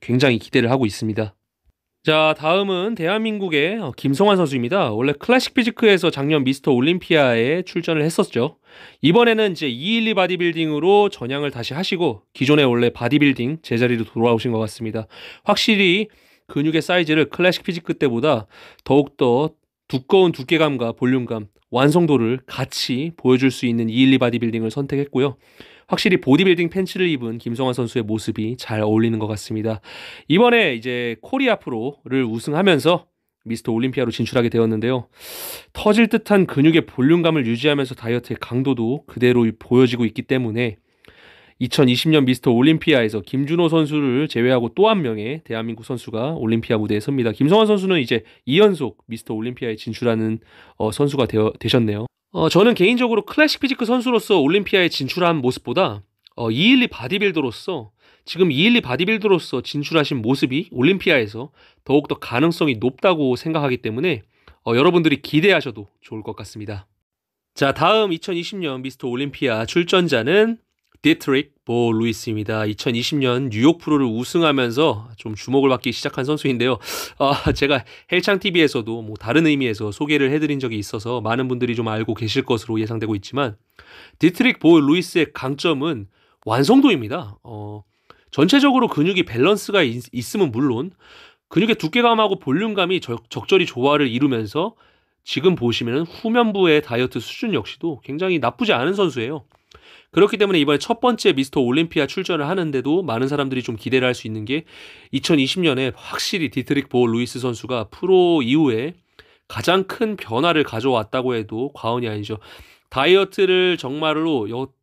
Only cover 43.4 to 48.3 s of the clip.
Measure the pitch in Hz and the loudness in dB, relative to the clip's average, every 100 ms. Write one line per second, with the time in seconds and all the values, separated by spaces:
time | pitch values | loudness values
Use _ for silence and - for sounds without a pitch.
43.4 | 139 170 170 165 151 151 143 123 151 120 | -2 0 2 2 0 0 0 0 -2 0
44.4 | 120 131 117 - 208 220 139 110 107 156 | 2 2 0 2 2 2 -2 -4 -6 -10
45.4 | - 113 113 117 113 123 - 110 131 160 | -8 -8 -8 -10 -10 -10 -8 -6 -4 -4
46.4 | 113 113 113 110 104 107 123 139 113 104 | 0 0 0 -2 0 -2 -2 -2 -2 0
47.4 | 139 202 220 208 190 180 120 120 - | 4 4 4 2 2 0 0 -2 -4